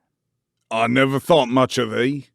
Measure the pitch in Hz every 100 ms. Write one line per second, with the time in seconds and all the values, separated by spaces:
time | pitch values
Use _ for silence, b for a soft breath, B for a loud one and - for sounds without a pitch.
0 | _ _ _ _ _ _ - 113 117 127
1 | 135 135 - 165 123 131 127 - 117 110
2 | 123 143 -